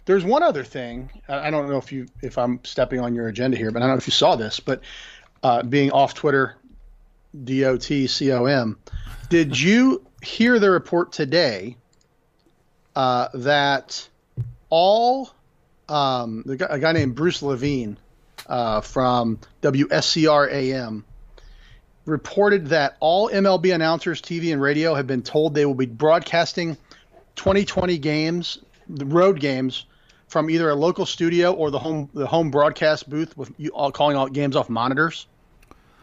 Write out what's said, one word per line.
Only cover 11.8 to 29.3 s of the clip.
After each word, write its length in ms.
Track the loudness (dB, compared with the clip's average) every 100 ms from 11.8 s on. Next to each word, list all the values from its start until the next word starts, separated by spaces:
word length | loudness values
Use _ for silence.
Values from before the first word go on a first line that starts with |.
| _ _ _ _ _ _ _ _ _ _ _ -2
uh, 320 | 0 0 -2 -4
that 720 | 0 2 2 0 -4 -14 -14 _ _ -12 -12 -12 _
all, 600 | 2 4 4 2 0 -4 _ _ _ _ _ -6
um, 540 | -2 0 -2 -4 -8 -8
the 100 | -6
guy, 80 | -4
a 100 | 0
guy 140 | 0
named 200 | 2 0 0
Bruce 280 | -2 -2
Levine, 540 | -4 -4 -2 -4 -6 -10 _ _ _ -20 -8
uh, 340 | -4 -2 -2
from 580 | -2 -2 0 2 0 -4 -10 _
W 260 | -2 0 2
S 160 | 0 0
C 180 | 2 4
R 220 | 4 2
A 240 | 0 -2
M 320 | -4 -6 -10 -12 -20 -20 -20 -20 -20 -20 -20 _ _ -6
reported 640 | -6 -2 2 4 2 2
that 280 | 0 0 0
all 300 | 0 2 2
M 160 | 2 2
L 120 | 4
B 120 | 2
announcers, 480 | 2 2 0 -2 -6
T 180 | -6 -6
V 120 | -2
and 100 | 0
radio, 340 | 0 2 2 0
have 100 | -2
been 160 | -4
told 320 | -2 0 0
they 120 | 2 0
will 100 | 0
be 100 | -4
broadcasting 920 | 0 2 2 2 0 0 -2 -6 -6 _ -20 _ -20 _ -4
twenty 300 | 0 0 0
twenty 320 | -2 0 0
games, 580 | 0 0 0 -2 -6 -12 _ _ -16
the 160 | -10 0
road 340 | 4 4